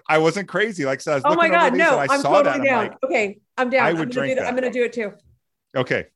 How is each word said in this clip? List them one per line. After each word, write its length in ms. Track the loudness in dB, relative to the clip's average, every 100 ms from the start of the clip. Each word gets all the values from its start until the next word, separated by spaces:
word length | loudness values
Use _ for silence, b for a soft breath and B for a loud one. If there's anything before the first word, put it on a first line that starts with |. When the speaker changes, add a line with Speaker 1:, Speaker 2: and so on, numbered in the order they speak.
| 0
Speaker 1:
I 100 | 2
wasn't 280 | 2 0 -4
crazy. 380 | -4 -4 -4 -4
Like 140 | -4
I 20 |
said, 100 | -2
I 40 | 0
was 80 | 2
Speaker 2:
Oh 40 | 2
my 80 |
Speaker 1:
looking 80 | 2 4
over 40 | 2
Speaker 2:
God, 80 |
Speaker 1:
these 40 | 2
Speaker 2:
no, 200 | 2 2
Speaker 1:
and 120 | 2
I 20 | 0
Speaker 2:
I'm 60 |
Speaker 1:
saw 80 | 2 4
Speaker 2:
totally 20 | 4
Speaker 1:
that, 100 | 2
I'm 40 | 0
Speaker 2:
down. 220 | 0 -2
Speaker 1:
like, 100 | -6
Speaker 2:
Okay, 360 | -4 -2 -2 -6 _ -6
I'm 120 | -2
down. 160 | 2 2
Speaker 1:
"I 40 |
Speaker 2:
I'm 80 | 0
Speaker 1:
would 60 | -4
Speaker 2:
gonna 80 |
Speaker 1:
drink 180 | -4 -4
Speaker 2:
do 40 | -2
that. 60 |
Speaker 1:
that." 40 | -4
Speaker 2:
I'm 80 | -4
gonna 160 | -4
do 120 | -2 -4
it 80 |
too. 200 | -4 -8 -10 _ _ _ _ _ -4
Speaker 1:
Okay, 320 | -2 -2 -6